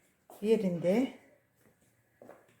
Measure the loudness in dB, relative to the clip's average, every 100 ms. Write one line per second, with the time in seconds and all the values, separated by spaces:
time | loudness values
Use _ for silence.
0 | _ _ -20 -6 0 0 0 -2 0 0
1 | 0 -6 _ _ _ _ _ _ _ _
2 | _ _ -20 -20 _ _